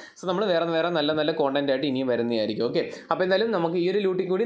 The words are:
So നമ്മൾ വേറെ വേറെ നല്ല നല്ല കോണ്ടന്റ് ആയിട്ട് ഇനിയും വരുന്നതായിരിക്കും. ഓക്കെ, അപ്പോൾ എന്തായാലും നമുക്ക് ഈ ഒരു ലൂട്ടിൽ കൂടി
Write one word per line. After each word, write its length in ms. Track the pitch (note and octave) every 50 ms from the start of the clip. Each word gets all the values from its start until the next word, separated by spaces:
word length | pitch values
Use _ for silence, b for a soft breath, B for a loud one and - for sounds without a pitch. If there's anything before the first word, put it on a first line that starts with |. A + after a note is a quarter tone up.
| B B B -
So 40 | - F3
നമ്മൾ 100 | F3+ F#3
വേറെ 240 | G#3+ G#3 F3 E3 E3+ E3+ E3
വേറെ 140 | D#3+ D#3+ F3 E3+
നല്ല 160 | D#3+ D3 D3 D#3 D#3
നല്ല 140 | D3+ D3+ D#3+ -
കോണ്ടന്റ് 320 | D3+ C#3 C3+ C#3+ C#3+ C#3
ആയിട്ട് 160 | C3 C3 D3+ D3
ഇനിയും 180 | B2+ C3 C3+ B2+
വരുന്നതായിരിക്കും. 520 | A#2+ A#2 A#2 A#2 A#2+ A2+ G#2+ G#2+ G#2+ A2 A2+ A#2+
ഓക്കെ, 140 | F#3 F3+ C3 B B B B B
അപ്പോൾ 120 | - D#3+ F#3
എന്തായാലും 240 | F#3 F#3+ F#3+ A3 A#3 A3
നമുക്ക് 220 | F3+ E3+ E3+ E3+ F#3
ഈ 20 | E3+ F3+
ഒരു 80 | F#3+ G#3 G3+
ലൂട്ടിൽ 200 | F#3+ F#3 F#3 F#3+ E3+
കൂടി 140 | F#3 F#3+ A3+